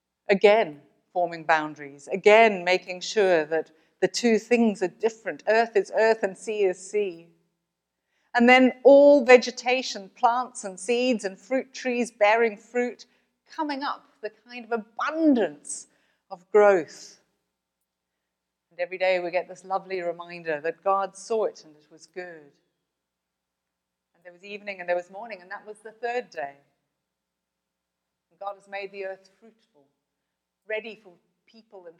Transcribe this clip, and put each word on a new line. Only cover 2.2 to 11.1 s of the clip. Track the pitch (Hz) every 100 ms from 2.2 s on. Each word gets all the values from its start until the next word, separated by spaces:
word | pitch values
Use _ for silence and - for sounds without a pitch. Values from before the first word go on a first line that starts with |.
| 208 220 226 190
making | 175 185 185 180
sure | - 220 190 165
that | 151 160 - _ _ -
the | 185
two | - 240 214
things | - 240 226 190
are | 180
different. | - 220 - 185 143 -
Earth | 220 233 214
is | -
earth | 196 220 220
and | 196 185
sea | - 214
is | 196 180 -
sea. | 208 196 165 165 _ _ _ _ _ _ _ _ _ _ 240
And | 240
then | 254 254 -
all | 254 277 285 285
vegetation, | 233 247 240 - 247 262 254 214 196 -
plants | 240 247 247 -
and | 202 185
seeds | - 240 254